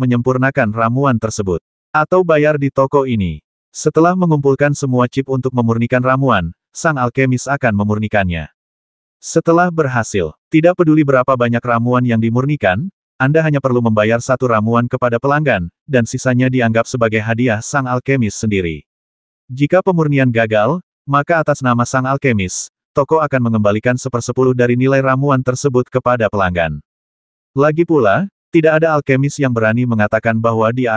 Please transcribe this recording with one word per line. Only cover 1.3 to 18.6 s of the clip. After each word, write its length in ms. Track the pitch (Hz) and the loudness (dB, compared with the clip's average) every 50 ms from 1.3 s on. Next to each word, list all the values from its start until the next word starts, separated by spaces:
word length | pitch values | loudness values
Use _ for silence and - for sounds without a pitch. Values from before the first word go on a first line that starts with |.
| - - 101 95 87 80 - _ _ _ _ _ - | -4 -4 -4 -4 -4 -4 -6 _ _ _ _ _ -2
atau 320 | 156 156 - 185 185 185 | -2 0 2 2 2 4
bayar 320 | 165 160 147 147 151 151 | 4 2 2 2 2 0
di 160 | 143 139 135 - | 0 -2 -2 0
toko 320 | 139 135 131 - 143 135 | 0 0 2 2 0 0
ini. 400 | 131 120 107 95 85 78 76 - _ _ _ _ _ | 0 0 -2 -2 -2 -4 -8 -12 _ _ _ _ _
Setelah 480 | - - - 151 - 156 165 175 185 | -14 -6 -4 -2 2 2 2 2 2
mengumpulkan 560 | 185 180 170 156 147 139 139 135 - 143 147 143 | 2 2 2 2 2 2 0 2 2 0 0 0
semua 400 | - 143 131 127 123 123 123 - | -2 -2 -2 0 0 0 0 -2
chip 160 | 143 135 - | -4 -4 -2
untuk 240 | 135 127 123 131 127 | -2 -2 -2 -2 -2
memurnikan 480 | 123 117 113 113 117 117 120 127 127 | 0 0 0 0 0 0 0 0 0
ramuan, 560 | 127 131 131 135 139 131 110 95 85 82 - _ _ _ - | 0 0 0 0 2 2 0 0 -2 -4 -8 _ _ _ -10
sang 240 | - - 165 151 | -4 -2 -2 0
alkemis 480 | 131 123 120 - 135 135 131 127 123 - | 0 -2 -2 0 0 0 0 0 -2 -2
akan 320 | 135 139 139 - 120 104 | -4 -4 -2 -2 0 0
memurnikannya. 720 | 101 104 104 107 107 107 107 - 104 95 87 85 80 76 - _ _ _ _ _ _ _ _ _ _ _ _ _ _ | 0 0 0 -2 -2 -2 -2 -2 0 0 0 -2 -4 -6 -10 _ _ _ _ _ _ _ _ _ _ _ _ _ _
Setelah 480 | - - - 165 - 170 165 170 180 180 | -12 -4 -2 -2 2 2 2 2 2 2
berhasil, 640 | 165 160 151 127 123 120 107 - - 98 82 76 - _ _ _ | 0 -2 -2 -2 -2 -4 -4 -2 -2 -4 -4 -4 -6 _ _ _
tidak 240 | - 156 156 175 180 | 0 2 4 4 2
peduli 320 | - 175 156 151 156 147 | 2 2 2 4 4 4
berapa 320 | 139 135 127 127 - 135 | 4 2 2 2 2 0
banyak 240 | 120 120 117 120 117 | 0 2 0 0 -2
ramuan 400 | - 123 117 117 117 123 123 123 123 120 | -2 -2 -2 0 0 0 0 0 2 2
yang 80 | 113 | 0
dimurnikan, 720 | 113 113 113 113 123 131 143 151 - 107 95 90 110 170 196 - _ _ _ _ - | 0 0 0 0 0 0 -2 -2 0 0 0 0 0 -4 -6 -10 _ _ _ _ -2
Anda 240 | 131 135 151 160 160 | -2 0 2 2 2
hanya 160 | 156 147 139 | 2 0 0
perlu 240 | - 131 123 123 117 | 0 0 0 0 2
membayar 400 | 117 110 107 107 110 117 117 - | 2 2 2 2 2 0 0 0
satu 240 | - 127 - 147 123 | -2 -2 0 0 0
ramuan 400 | 113 107 107 113 117 117 120 120 | 0 0 0 0 0 0 0 0
kepada 320 | - 127 127 120 117 117 | -2 -2 -2 -2 0 0
pelanggan, 480 | - 139 143 151 156 139 113 95 85 85 - _ _ | 0 0 0 0 0 0 0 0 -2 -6 -10 _ _
dan 240 | - 139 120 113 - | -2 0 0 0 0
sisanya 400 | - 127 - 131 123 123 127 127 | -4 -4 -2 0 2 2 2 2
dianggap 400 | 127 127 117 113 110 117 117 - | 2 0 0 2 0 0 0 -2
sebagai 320 | - 123 113 110 107 110 | -2 -2 0 0 0 -2
hadiah 400 | 107 113 113 113 127 127 107 107 | -2 -2 -2 0 0 0 0 -2
sang 240 | - - - 143 131 | -4 -4 -4 -4 -2
alkemis 560 | 123 127 123 - 135 135 135 113 101 - - | -2 -4 -4 -2 -2 0 0 0 -2 -2 -4
sendiri. 480 | 117 110 101 95 | -4 -2 -2 -2